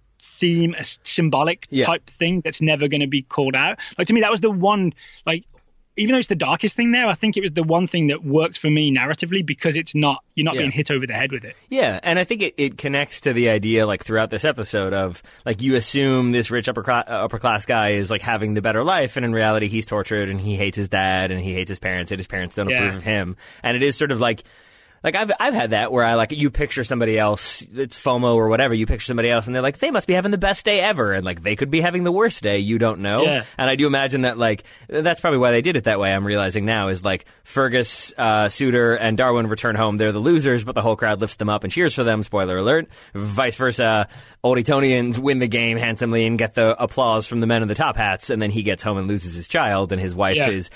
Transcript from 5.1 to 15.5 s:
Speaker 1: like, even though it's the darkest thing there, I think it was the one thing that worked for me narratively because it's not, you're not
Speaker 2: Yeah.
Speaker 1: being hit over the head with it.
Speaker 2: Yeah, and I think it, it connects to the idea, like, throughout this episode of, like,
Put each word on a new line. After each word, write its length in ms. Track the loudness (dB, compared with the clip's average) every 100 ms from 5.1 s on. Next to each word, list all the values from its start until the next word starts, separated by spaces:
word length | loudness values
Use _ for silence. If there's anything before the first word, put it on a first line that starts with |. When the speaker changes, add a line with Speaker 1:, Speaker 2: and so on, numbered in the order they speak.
| -10 -6
Speaker 1:
like, 180 | -6 -8 -20 _ _ _ -2
even 160 | 2
though 60 | 2
it's 80 | 2
the 80 | 0
darkest 420 | 0 0 0 0
thing 140 | 2
there, 160 | 2 2
I 60 | 0
think 200 | 0 0
it 60 |
was 100 | -2
the 120 | 0
one 220 | 2 2 2
thing 200 | 0 0
that 160 | 0
worked 340 | 0 2 2 0
for 100 | 0
me 200 | 2 2 0
narratively 500 | -2 -4 -4 -2 -4
because 300 | -4 -2 -2
it's 180 | -2
not, 300 | 0 0 0 -4
you're 120 | -4 -2
not 80 |
Speaker 2:
Yeah. 80 | 0
Speaker 1:
being 100 | -2
hit 200 | -2 -2
over 140 | -2 -4
the 80 |
head 180 | -4 -4
with 100 | -6
it. 140 | -12 -20 -6
Speaker 2:
Yeah, 300 | 0 0 0
and 140 | 0 0
I 60 |
think 180 | 0 -2
it, 120 | -4 -2
it 200 | -4 -2
connects 420 | -4 -2 -4 -4
to 120 | -2
the 160 | 2 2
idea, 360 | 2 2 2 2
like, 180 | -2 -2
throughout 240 | -2 0
this 160 | -2 -2
episode 480 | -2 -4 -2 0
of, 280 | -2 -2 -6 -16 -10
like, 160 | -6